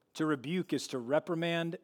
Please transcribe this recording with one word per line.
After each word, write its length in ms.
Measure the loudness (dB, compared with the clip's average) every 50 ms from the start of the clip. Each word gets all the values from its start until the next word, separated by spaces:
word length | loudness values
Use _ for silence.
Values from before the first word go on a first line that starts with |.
| _ _ -4
To 120 | -2 0
rebuke 460 | 0 0 0 -2 -2 -2 -2 0 0 -2
is 160 | -2 -2 -2
to 100 | -4 -4
reprimand 800 | 0 2 2 2 2 2 0 0 0 0 0 0 0 -2 -4 -8